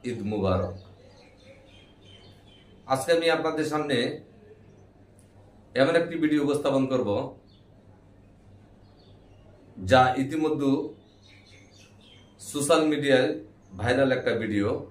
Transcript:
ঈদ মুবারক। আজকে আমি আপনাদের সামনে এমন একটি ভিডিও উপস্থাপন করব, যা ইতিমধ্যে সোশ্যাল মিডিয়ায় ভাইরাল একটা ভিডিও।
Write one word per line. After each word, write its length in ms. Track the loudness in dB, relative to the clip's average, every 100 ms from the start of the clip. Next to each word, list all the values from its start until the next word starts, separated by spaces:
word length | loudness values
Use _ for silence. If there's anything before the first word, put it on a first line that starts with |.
ঈদ 140 | -8 -8 -6
মুবারক। 440 | -4 -2 -2 -4 -10 -20 -20 -20 -20 -20 -20 -20 -20 -20 -20 -20 -20 -20 -20 -20 -20 -20 -20 -20 -20 -4
আজকে 240 | -4 2 2
আমি 100 | 2 2
আপনাদের 300 | 0 -2 -2
সামনে 240 | -2 -2 -2 -2 -6 -16 -20 -20 -20 -20 -20 -20 -20 -20 -20 -20 -20 -20 -20 -8
এমন 200 | 0 2 2
একটি 180 | 0 -2
ভিডিও 180 | 0 2
উপস্থাপন 380 | 2 0 0 0 0
করব, 160 | 0 0 -2 -4 -12 -20 -20 -20 -20 -20 -20 -20 -20 -20 -20 -20 -20 -20 -20 -20 -20 -20 -20 -20 -20 -20 -20 -20 -10
যা 260 | 2 4 4 0
ইতিমধ্যে 500 | -4 -2 -2 0 0 0 -4 -14 -20 _ -20 -20 -20 -20 -20 -20 -20 -20 -20 -20 -20 -20
সোশ্যাল 420 | -10 -6 2 4 4
মিডিয়ায় 360 | 0 4 4 4 -4 -12 -20 -20 -6
ভাইরাল 300 | 0 2 2 2
একটা 160 | 0 -2
ভিডিও। 260 | -2 0 0 -2 -8